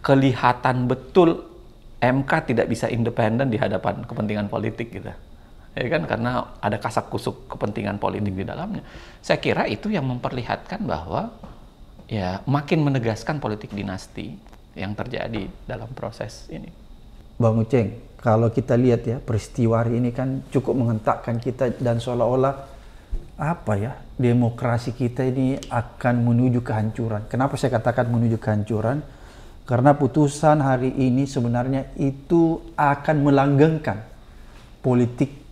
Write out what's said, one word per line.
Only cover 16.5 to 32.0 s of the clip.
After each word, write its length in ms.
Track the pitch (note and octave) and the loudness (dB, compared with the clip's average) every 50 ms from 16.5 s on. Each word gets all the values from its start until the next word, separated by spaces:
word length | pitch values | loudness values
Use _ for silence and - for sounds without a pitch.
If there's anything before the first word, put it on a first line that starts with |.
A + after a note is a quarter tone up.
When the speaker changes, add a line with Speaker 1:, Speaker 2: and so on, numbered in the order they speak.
Speaker 1:
ini. 180 | D#3+ - - - - - - - - - - - - - - - - - | -14 -14 -14 -16 -18 -20 -20 -20 -20 -20 -20 -20 -20 -20 -20 -20 -4 0
Speaker 2:
Bang 160 | A#2+ A2+ A2 | 2 2 2
Uceng, 400 | A2+ A2 - C#3 B2 A2+ F2+ - - - - - - | 2 0 2 2 2 2 0 -4 -10 -16 -18 -20 -2
kalau 320 | - A#2 G#2+ A2+ A#2 A2+ | 2 4 4 4 4 2
kita 240 | - C#3 A#2+ - B2 | 2 0 0 2 2
lihat 300 | A#2+ B2+ B2+ A#2 A2+ - | 4 4 4 4 2 0
ya, 100 | A#2 A2+ | -4 -4
peristiwa 640 | - - - A2+ G#2 - - - - A#2+ A2+ A2+ A2+ | -4 -4 -2 -4 -4 -4 -4 -2 0 2 4 4 2
hari 160 | A#2+ A#2 A#2+ | 2 2 2
ini 160 | A#2 B2 A#2+ | 0 0 0
kan 320 | A#2 - C3 C3 C3 C3 - - | -2 -2 -2 -2 -2 -4 -6 -2
cukup 240 | - C#3+ B2 - A#2 | -2 0 0 2 0
menghentakkan 640 | C3+ A#2+ A#2 A#2 G#2+ - C#3+ - - - - A#2 A#2 | 2 2 2 0 0 2 0 0 0 -2 -4 -4 -2
kita 320 | A#2+ C3 A#2 - C3+ A#2+ - - | -4 -4 -2 0 -2 -2 0 0
dan 220 | C3 A#2+ A#2 A#2 | 0 0 0 0
seolah-olah 520 | A2+ B2 B2 A#2+ A#2 A#2 B2+ C3 C3 C#3 C#3 - - - - - - - - - - - - - - - - - | -2 -2 0 0 2 2 2 2 2 2 0 -4 -12 -16 -18 -20 -20 -20 -20 -20 -8 -6 -6 -6 -6 -10 -10 -6
apa 340 | D3 D3+ F3 - - G#2+ G#2 G2+ | -4 -4 -4 -4 -2 -2 -2 0
ya, 180 | G2+ C3+ - - - - - - | -2 -4 -6 -10 -16 -12 -4 0
demokrasi 720 | A#2+ A#2+ A#2+ B2 A#2+ A#2 A#2+ - - A#2+ A#2+ A#2+ - C3 | 2 4 4 4 4 2 0 -2 -2 0 0 0 -2 -4
kita 320 | A2+ - C3 A#2 B2 - B2+ | -4 -2 -2 -2 0 0 -2
ini 320 | C3 B2+ C3+ C3 B2+ C3+ - - - | 0 0 2 0 0 0 -2 -6 -4
akan 480 | - B2 A#2+ - - - - B2 A#2+ A#2+ | -4 -4 -4 -4 -10 -2 0 2 2 4
menuju 400 | A#2+ A#2+ A#2 A#2 B2+ B2+ A#2+ B2 | 4 4 4 4 4 4 2 2
kehancuran. 640 | A#2+ - G#2+ A2 G#2+ A2 G#2+ - A#2 A2+ A2 G#2 G#2+ - | 0 0 -2 0 -2 -2 -2 -4 -4 -2 -2 -4 -4 -4
Kenapa 240 | - A#2+ C3 D#3 - | -2 0 0 0 0
saya 240 | - - B2 B2+ A2+ | 0 0 0 0 2
katakan 320 | - B2 A#2 - B2 A#2 | 0 2 2 2 0 2
menuju 240 | A#2+ A#2 A#2 A2+ A2+ | 2 2 4 2 2
kehancuran? 640 | A2 - A2 G#2+ G#2 G2+ - A#2 G#2 G#2+ A2+ C3+ D3+ D3+ - - - - - - - - - - - - | 0 0 0 0 0 0 0 -2 0 0 0 -2 -2 -6 -10 -18 -20 -20 -20 -20 -20 -20 -20 -20 -18 -4
Karena 320 | - B2 A#2 B2+ C#3+ C#3+ | 0 2 6 6 6 6
putusan 640 | C#3 D3 B2+ - D#3 D3 C#3 C#3+ - - D#3 D3+ D3+ | 6 2 2 4 4 2 2 2 4 4 6 6 6
hari 320 | C3+ C3+ C3 B2 B2+ C3 - - | 4 2 2 2 0 -2 0 2
ini 240 | B2+ C3 B2 C3 C#3 | 2 4 4 2 2
sebenarnya 640 | C3+ - C#3+ A#2+ A#2+ A#2 A#2+ B2 C3 C3+ C3+ C3+ - - | 0 0 0 0 2 2 0 0 0 -2 -2 -4 -6 -4
itu 640 | - | -2